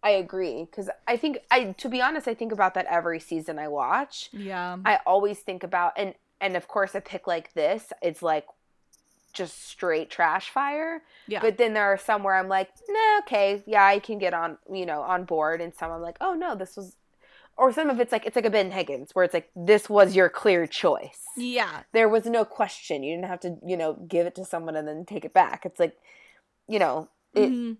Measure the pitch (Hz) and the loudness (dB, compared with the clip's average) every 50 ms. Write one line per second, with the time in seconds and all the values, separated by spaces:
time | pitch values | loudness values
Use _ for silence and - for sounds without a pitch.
0 | - 208 208 196 180 160 - 190 185 165 120 127 165 165 - - 196 185 - - | 4 4 2 2 2 -4 -6 -6 -4 -4 -6 -8 -10 -12 -12 -12 -10 -10 -10 -10
1 | _ - 240 233 - 311 - 160 _ _ 240 254 254 196 190 - - 262 226 254 | _ -4 -2 -2 -2 -4 -4 -6 _ _ 2 2 2 -2 -8 -8 -8 -6 -2 0
2 | 247 269 311 311 277 254 226 226 233 226 220 196 202 185 - 185 180 - 170 170 | 0 0 0 -2 -4 -6 -6 -6 -6 -8 0 0 0 0 0 -2 -4 0 -2 0
3 | 170 170 165 165 - - 170 160 156 - 160 151 151 151 147 143 131 127 170 240 | 0 -2 -4 -6 -8 -8 -8 -8 -6 -8 -10 -8 -8 -6 -4 -4 -2 0 0 -2
4 | 285 - - - - - - 208 202 190 190 180 180 180 180 185 190 220 214 - | -2 -4 -10 -16 -16 -16 -14 -14 -12 -10 -8 -8 -8 -8 -8 -2 2 2 2 2
5 | - - 180 202 202 208 208 - - - 185 180 - 175 185 180 175 175 - - | 2 2 2 2 2 0 -4 -6 -10 -12 -10 -10 -8 -4 -2 -2 -2 -2 -2 -4
6 | 202 190 - _ _ _ _ _ 190 196 185 175 - _ - 208 196 190 - 190 | -6 -6 -8 _ _ _ _ _ -6 -4 -4 -4 -6 _ -2 -2 -2 -2 -4 -10
7 | - - - 185 _ - 175 165 160 - _ 170 156 151 196 220 - - - - | -10 -10 -14 -10 _ -4 -4 -4 -4 -6 _ 0 0 0 0 -2 -6 -14 -14 -6
8 | - 175 156 - - 165 156 151 - - - _ _ _ _ _ _ _ _ _ | -6 -6 -6 -2 -2 -2 -2 -2 -4 -8 -20 _ _ _ _ _ _ _ _ _
9 | _ _ _ _ _ _ _ - 185 160 - - - - - - - 180 160 156 | _ _ _ _ _ _ _ -10 -10 -10 -10 -18 -18 -20 -10 -6 -2 0 0 0
10 | 165 - - - 175 160 156 190 - - - 269 285 285 294 302 320 330 330 320 | -2 -6 0 2 2 2 2 0 -4 -4 -4 -2 -2 -2 -2 -4 -6 -6 -8 -10
11 | _ _ _ - _ - 208 190 196 226 202 214 240 226 214 214 208 202 196 196 | _ _ _ -20 _ -10 -8 0 0 0 2 2 0 2 2 2 2 2 2 0
12 | - - 220 208 196 196 190 190 185 190 190 190 190 - _ - - - 403 440 | 0 -2 -2 0 2 2 2 2 2 0 0 -2 -2 -4 _ -18 -10 -4 -2 2
13 | 440 440 427 415 415 - 254 208 202 196 202 202 202 - 214 208 196 196 202 202 | 4 4 4 2 0 0 2 2 2 2 2 -2 -4 0 6 6 8 8 6 4
14 | 202 - 220 208 190 180 175 170 165 165 151 - _ - 190 190 180 170 156 151 | 0 -6 -6 -2 -2 -2 0 0 -4 -4 -6 -10 _ -12 -8 -8 -6 -4 -4 -6
15 | 135 - 180 180 185 175 170 160 151 151 165 165 170 170 175 - 175 165 165 165 | -2 -2 -2 -2 -2 -2 0 0 0 0 0 -2 -6 -8 -8 -10 -10 -10 -8 -10
16 | 170 170 170 - - 381 370 320 359 349 254 196 190 185 - - 196 185 - _ | -10 -12 -10 -6 -4 -4 -4 -2 -4 -6 -6 -6 -10 -12 -12 -16 -16 -16 -18 _
17 | _ _ _ _ _ _ _ _ _ _ _ - 247 262 226 302 320 294 262 233 | _ _ _ _ _ _ _ _ _ _ _ 4 4 4 4 2 0 0 2 0
18 | 247 233 - 220 214 226 - 254 220 220 196 214 196 185 - 190 170 143 139 127 | 0 0 0 -4 -4 -2 -2 0 0 2 2 2 0 0 -2 -6 -6 -6 -6 -10
19 | 135 - - 190 180 175 180 170 - _ _ 180 170 175 214 208 208 - 208 208 | -10 -6 2 2 2 2 2 -2 -4 _ _ -8 4 6 6 6 6 4 8 8
20 | 196 185 196 190 185 170 - - - 214 190 175 170 156 - - - 175 143 - | 8 8 8 6 4 4 4 2 2 4 4 4 2 -2 -4 0 2 2 2 2
21 | - 147 - - - - - - 240 247 247 240 220 185 - 147 - _ - 226 | -4 -12 -18 -18 -18 -14 -12 -10 -8 -4 -2 -2 -2 -2 -4 -12 -16 _ 2 4
22 | 226 214 214 226 220 226 233 226 214 - - - 220 196 - - - - 165 143 | 4 6 4 2 2 2 0 0 0 0 0 -2 -2 -2 -2 -14 -8 -6 -6 -4
23 | 135 143 165 170 180 180 185 175 - 180 170 - - 175 185 175 165 156 151 - | -4 -6 -6 -6 -6 -8 -8 -8 -8 -10 -10 -10 -6 -6 -4 -2 -2 -4 -4 -6
24 | 180 165 185 170 170 175 - - 190 - - 170 165 160 156 156 151 151 151 156 | -10 -4 0 0 0 0 -4 -10 -12 -8 -8 -8 -8 -6 -8 -6 -6 -6 -10 -10
25 | 175 - 208 180 - 151 _ 190 175 - - - - 180 _ - 175 165 - _ | -12 -12 -12 -12 -12 2 _ 4 4 4 0 -8 -10 -12 _ 0 0 0 0 _
26 | _ _ - _ - _ _ _ _ _ _ _ _ - 220 208 185 151 127 156 | _ _ -20 _ -20 _ _ _ _ _ _ _ _ -4 0 0 2 2 0 -2
27 | 160 - _ _ _ _ _ 262 262 262 262 240 240 233 226 220 | -6 -10 _ _ _ _ _ 2 2 2 2 -2 -4 -8 -8 -12